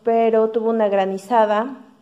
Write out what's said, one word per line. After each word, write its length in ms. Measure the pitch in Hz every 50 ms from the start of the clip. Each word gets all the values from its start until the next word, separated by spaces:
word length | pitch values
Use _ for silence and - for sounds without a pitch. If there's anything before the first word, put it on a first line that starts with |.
| -
pero 460 | 233 226 226 226 226 220 220 220 220
tuvo 200 | 220 240 220 226
una 180 | 233 226 214 208
granizada 880 | 190 196 190 190 190 190 - - 247 226 220 208 208 208 233 269 269 - - - _ _